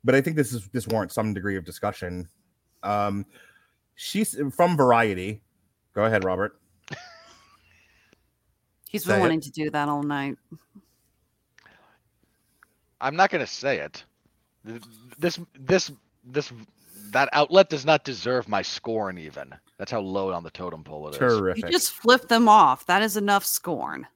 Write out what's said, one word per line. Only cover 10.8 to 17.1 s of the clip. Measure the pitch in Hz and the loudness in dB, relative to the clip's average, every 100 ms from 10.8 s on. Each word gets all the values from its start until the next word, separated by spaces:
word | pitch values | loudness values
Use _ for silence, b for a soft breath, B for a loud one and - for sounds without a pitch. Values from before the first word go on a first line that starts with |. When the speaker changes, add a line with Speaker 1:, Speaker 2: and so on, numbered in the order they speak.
| _ _ _ _ _ _ _ _ b b b b _ _ _ _ _ _ _ _ _ _ | _ _ _ _ _ _ _ _ b b b b _ _ _ _ _ _ _ _ _ _
Speaker 3:
I'm | 131 160 | -4 2
not | 196 | 2
gonna | 165 113 | 2 -4
say | - 139 107 | -4 -4 -4
it. | 73 - - _ _ _ _ _ 113 | -6 -14 -20 _ _ _ _ _ -18
Th-, | 117 117 110 123 - | -18 -18 -20 -20 -4
this, | 175 170 170 135 | -4 -4 -16 _
this, | 135 185 - 135 _ _ | 0 0 0 -12 _ _
this, | 120 139 - 117 107 _ _ - 104 | -10 -10 -10 -18 -20 _ _ -20 -4